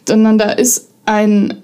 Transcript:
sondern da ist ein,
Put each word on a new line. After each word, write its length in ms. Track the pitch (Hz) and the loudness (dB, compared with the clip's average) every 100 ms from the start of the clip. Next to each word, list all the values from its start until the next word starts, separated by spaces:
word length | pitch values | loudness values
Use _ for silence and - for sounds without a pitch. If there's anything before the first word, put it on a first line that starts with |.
| - | -2
sondern 300 | 220 220 220 | 2 2 2
da 140 | 208 | 0
ist 400 | - 247 - - _ - | -2 -2 -4 -8 _ -4
ein, 480 | 214 214 208 202 - | 0 2 0 -2 -6